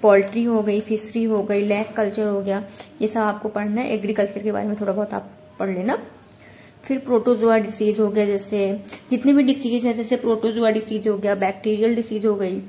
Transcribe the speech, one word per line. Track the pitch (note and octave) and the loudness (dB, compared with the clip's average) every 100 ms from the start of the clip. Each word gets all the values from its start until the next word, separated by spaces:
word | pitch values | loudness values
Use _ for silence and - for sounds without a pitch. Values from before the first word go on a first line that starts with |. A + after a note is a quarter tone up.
poultry | G#3+ G3+ G3 A3 | 8 6 4 0
हो | A#3 A3+ | 0 0
गई, | G#3 G#3 | 2 -2
fishery | G#3 A3 G#3+ A#3 | -2 -4 -4 -2
हो | A3+ G#3+ | 0 0
गई, | G3+ G3+ | 0 0
lake | G#3 G#3 G#3+ | 2 0 -2
culture | - G#3 G#3 G#3+ | -2 -2 0 -2
हो | G3+ | -2
गया, | G3 G3 G3+ - - - | -2 -4 -4 -16 -20 -4
ये | G#3+ | -2
सब | A3+ | 0
आपको | G#3+ G#3 G#3+ | -2 -2 -4
पढ़ना | G#3 G#3 G#3+ | -4 -2 -2
है। | B3 | -2
Agriculture | A3 G3+ G#3+ G3+ G#3 | -2 -2 0 0 -2
के | G#3 | -4
बारे | G3+ G#3 | -2 -4
में | G#3 | -4
थोड़ा | G#3 | -2
बहुत | F#3+ G#3 | -2 -2
आप | G2+ - - - - | -6 -10 -20 -20 -6
पढ़ | G3 | -4
लेना। | F3+ G3 A4+ - - - - - - - - | -2 -2 -4 -6 -20 -20 -20 -20 -20 -20 -20
फिर | - C4+ | -4 -4
protozoa | C4+ A#3+ A#3 A#3 A3+ A3+ | 2 2 4 2 4 4
disease | G#3+ - G#3+ G#3+ | 2 0 0 2
हो | G#3+ | 2
गया, | G#3 G3+ | 2 0
जैसे | G3+ G3 G#3 G3 G3+ - - - | 0 -2 -2 0 -2 -8 -16 -4
जितने | B3+ C4 | 0 4
भी | C#4+ | 4
disease | C4 C4+ A#3+ A#3 | 4 2 0 0
हैं, | A#3+ | 0
जैसे | A3+ A3+ B3 | -2 -2 -2
protozoa | A3+ A3 A3 A3 A3+ | 0 0 0 2 2
disease | G#3+ G#3+ G#3+ G3+ | 2 -2 -2 0
हो | G3+ | 0
गया, | G3+ | 0
bacterial | G3 G3 G3 G#3+ G#3+ A3+ | 0 0 -2 -2 2 2
disease | A#3 A3+ G#3+ G#3+ | 0 -2 -2 0
हो | |
गई | G3+ F#3+ F#3+ | 0 -2 -4